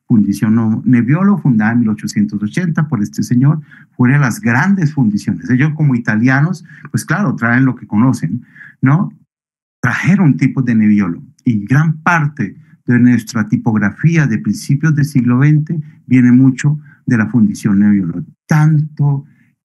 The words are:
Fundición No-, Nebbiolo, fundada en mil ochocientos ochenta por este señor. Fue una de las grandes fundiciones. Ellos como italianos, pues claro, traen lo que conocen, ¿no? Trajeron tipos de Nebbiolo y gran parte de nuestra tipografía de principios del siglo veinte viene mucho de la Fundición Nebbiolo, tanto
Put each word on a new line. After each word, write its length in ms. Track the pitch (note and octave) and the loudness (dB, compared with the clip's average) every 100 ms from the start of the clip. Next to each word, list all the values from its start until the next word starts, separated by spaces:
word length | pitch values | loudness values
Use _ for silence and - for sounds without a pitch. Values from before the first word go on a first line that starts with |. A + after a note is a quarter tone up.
| - | 0
Fundición 480 | A2+ G2 G2 A2 | 2 2 0 0
No-, 280 | A2+ A2+ A2 - | 0 0 -2 0
Nebbiolo, 500 | B2 A2 E3 G3 F#3 | 0 2 2 2 2
fundada 360 | D3 A2 G#2+ | 2 2 2
en 80 | A#2+ | 0
mil 100 | G#2+ | 0
ochocientos 520 | G#2 G#2 A2 G2+ G2+ | -2 -4 -4 -2 -4
ochenta 460 | G#2 E3+ F3+ D#3 D3+ | -6 -4 -2 -2 -2
por 140 | G#2+ | -4
este 200 | G2+ - | -4 -6
señor. 380 | G#2+ B2 C#3 E3 - - - | -2 2 2 0 -6 -20 -14
Fue 140 | - B2 | -2 0
una 80 | C#3+ | 2
de 80 | |
las 160 | C3 F2 | 0 -2
grandes 540 | A2+ A#2+ F#3+ G3 D3 | -2 0 0 0 0
fundiciones. 560 | - A2 G2 - E2+ - | 0 0 -2 -4 -6 -2
Ellos 240 | B2 D#3 | 0 0
como 200 | D3+ D3 | 0 0
italianos, 720 | A#2+ A#2 G#2+ B2 C3+ D#3+ F#3 - - - | 0 -2 0 2 2 0 -4 -12 -20 -8
pues 140 | - | -8
claro, 320 | - E3+ G3 G2+ | -4 -2 -2 -2
traen 300 | A#2 A#2+ C3 | 0 2 0
lo 80 | |
que 120 | - - | -2 -4
conocen, 560 | G#2 C3 C3 E2 A#2 - - - _ | 0 0 0 -4 -8 -10 -20 -20 _
¿no? 320 | B2+ D#3 - - _ _ _ _ _ _ | 0 0 -2 -8 _ _ _ _ _ _
Trajeron 560 | B2 A2+ - G3 E3 B2 | -6 -2 0 2 2 2
tipos 260 | C3+ - | 0 -2
de 100 | B2 | -2
Nebbiolo 480 | A2 G#2+ G#2 F#2 E2 - _ | 0 2 2 0 -6 -14 _
y 220 | - G#2+ G2+ | -4 -2 0
gran 320 | C#3 E3 D#3 | 0 0 -2
parte 580 | - E3+ D3 - F#2+ - - _ - | -2 0 -2 -4 -8 -10 -20 _ -2
de 120 | A#2+ | 2
nuestra 500 | B2 A#2 - A2+ G#2 | 4 2 -2 -6 -2
tipografía 800 | A#2 A#2 G#2+ G2+ - D#3 E3 C3+ | -2 0 -2 -2 0 0 2 0
de 120 | G#2+ | -2
principios 560 | A2 G2+ - C#3+ D#3+ | -4 -6 -2 -2 0
del 100 | D3 | 0
siglo 320 | C#3 C3+ A#2+ B2 | 0 0 0 2
veinte 420 | D3 D3+ D3+ E3 - - - | 2 2 0 -6 -8 -16 0
viene 260 | B2+ B2 | 2 4
mucho 480 | B2 C3+ B2+ D3 D3 - _ | 4 4 2 -2 -2 -8 _
de 140 | - A#2+ | -4 -2
la 80 | G#2 | 0
Fundición 540 | A#2+ G2+ - A2 G2 | 2 0 0 -2 2
Nebbiolo, 440 | G#2 G2+ E2+ F2 - _ - | 2 2 -2 -6 -12 _ -2
tanto 800 | D#3 D#3 D3+ D3+ - C#3+ C#3 - _ _ _ | 2 2 2 -2 -2 -2 -2 -8 _ _ _